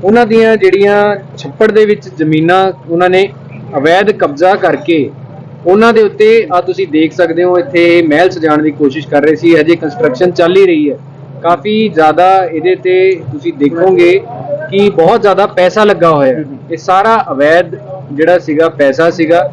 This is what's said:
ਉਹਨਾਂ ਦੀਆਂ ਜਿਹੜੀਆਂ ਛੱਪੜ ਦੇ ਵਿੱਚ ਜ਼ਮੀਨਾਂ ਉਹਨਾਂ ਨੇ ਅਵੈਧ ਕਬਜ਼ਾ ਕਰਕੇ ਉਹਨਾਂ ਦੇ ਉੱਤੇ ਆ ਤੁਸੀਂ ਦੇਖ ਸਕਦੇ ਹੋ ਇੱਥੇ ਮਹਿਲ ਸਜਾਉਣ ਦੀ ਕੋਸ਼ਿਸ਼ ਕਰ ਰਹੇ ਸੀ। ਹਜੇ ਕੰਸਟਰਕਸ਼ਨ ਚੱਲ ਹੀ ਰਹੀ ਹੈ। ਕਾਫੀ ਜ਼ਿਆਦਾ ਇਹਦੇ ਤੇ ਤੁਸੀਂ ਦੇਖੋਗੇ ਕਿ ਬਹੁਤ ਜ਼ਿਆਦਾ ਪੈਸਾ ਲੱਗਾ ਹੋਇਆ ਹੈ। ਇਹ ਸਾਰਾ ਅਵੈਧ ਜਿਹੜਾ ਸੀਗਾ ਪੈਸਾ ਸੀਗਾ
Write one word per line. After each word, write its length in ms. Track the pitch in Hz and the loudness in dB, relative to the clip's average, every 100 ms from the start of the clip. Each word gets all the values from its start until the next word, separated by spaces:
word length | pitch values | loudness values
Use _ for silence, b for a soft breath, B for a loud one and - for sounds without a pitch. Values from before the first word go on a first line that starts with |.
ਉਹਨਾਂ 220 | 180 226 233 | 2 2 2
ਦੀਆਂ 300 | 226 220 220 | 2 2 2
ਜਿਹੜੀਆਂ 400 | 190 185 202 208 208 202 - - | 2 2 2 2 0 -2 -8 -16
ਛੱਪੜ 340 | 147 - 220 | -16 -2 0
ਦੇ 140 | 208 214 | 2 2
ਵਿੱਚ 220 | 208 - 131 | 0 -6 -4
ਜ਼ਮੀਨਾਂ 540 | 156 156 160 185 190 180 - | -2 0 2 2 0 -4 -6
ਉਹਨਾਂ 200 | 170 180 | -2 2
ਨੇ 180 | 185 196 - - - - 147 | 2 0 -6 -18 -18 -10 -4
ਅਵੈਧ 340 | 143 175 208 | 0 2 0
ਕਬਜ਼ਾ 440 | 208 170 143 180 196 | -2 -4 0 0 2
ਕਰਕੇ 540 | 180 147 - 165 127 - - - - - 170 | 0 -2 -2 -2 -2 -8 -20 -20 -20 -8 0
ਉਹਨਾਂ 280 | 196 226 | 2 4
ਦੇ 80 | 226 | 4
ਉੱਤੇ 460 | 208 - 214 226 214 | 0 2 2 2 2
ਆ 100 | 180 | -2
ਤੁਸੀਂ 260 | 180 180 185 | -2 -4 -2
ਦੇਖ 260 | 151 160 | 0 -2
ਸਕਦੇ 300 | 160 170 160 | 0 -2 0
ਹੋ 140 | 180 180 | 0 0
ਇੱਥੇ 420 | 170 170 170 170 | 0 0 2 2
ਮਹਿਲ 280 | 165 147 180 | 2 2 0
ਸਜਾਉਣ 320 | 180 156 151 | 0 0 0
ਦੀ 80 | 156 | 0
ਕੋਸ਼ਿਸ਼ 360 | 143 147 143 135 | 0 -2 -2 -2
ਕਰ 160 | 147 | 0
ਰਹੇ 120 | 147 151 | 0 0
ਸੀ। 200 | 170 165 | 2 2
ਹਜੇ 200 | 151 165 | 2 0
ਕੰਸਟਰਕਸ਼ਨ 560 | 156 - 156 - 180 | -2 -4 -4 0 -2
ਚੱਲ 260 | 175 170 185 | 0 2 4
ਹੀ 80 | 190 | 2
ਰਹੀ 240 | 160 147 | 2 -2
ਹੈ। 80 | 123 - - - - | -4 -12 -20 -20 -8
ਕਾਫੀ 460 | 170 175 208 214 220 | -2 -2 0 -2 -2
ਜ਼ਿਆਦਾ 400 | 160 156 156 180 190 180 | 2 2 4 4 2 0
ਇਹਦੇ 300 | 160 170 185 | -4 -2 -2
ਤੇ 480 | 180 185 190 180 131 | 0 0 2 -2 -6
ਤੁਸੀਂ 220 | 147 170 | -10 -10
ਦੇਖੋਗੇ 580 | 139 143 165 185 185 175 190 - - - - - | -4 -4 0 0 2 2 2 -4 -14 -8 -8 -6
ਕਿ 180 | 196 202 | 0 0
ਬਹੁਤ 320 | 160 165 220 | 2 2 2
ਜ਼ਿਆਦਾ 240 | 202 185 202 | 2 0 0
ਪੈਸਾ 360 | - 180 208 | 0 0 2
ਲੱਗਾ 260 | 208 185 165 | 0 2 2
ਹੋਇਆ 240 | 151 135 | 2 0
ਹੈ। 100 | 127 147 135 - | -2 -6 -14 -12
ਇਹ 60 | 160 | -10
ਸਾਰਾ 380 | - 185 214 226 180 | -2 0 2 0 -2
ਅਵੈਧ 440 | 139 147 170 170 - - - - | 0 2 2 0 -8 -14 -18 -14
ਜਿਹੜਾ 260 | 139 165 180 | -2 0 0
ਸੀਗਾ 300 | 160 151 165 | 0 0 0
ਪੈਸਾ 400 | 160 139 135 165 | 2 0 2 0
ਸੀਗਾ 320 | 175 160 170 143 | 0 0 0 0